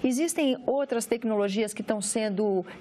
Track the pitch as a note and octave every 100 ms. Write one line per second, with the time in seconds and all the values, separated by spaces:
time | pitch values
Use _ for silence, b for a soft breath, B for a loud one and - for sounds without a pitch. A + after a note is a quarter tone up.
0 | C4 B3+ E4 - C#4 B3+ - C4+ C#4 A#3
1 | A3+ A#3 A3 G#3+ G3+ G3 G#3 - G#3 G#3+
2 | - A#3 G#3+ F#3+ G#3+ F#3+ F3+ B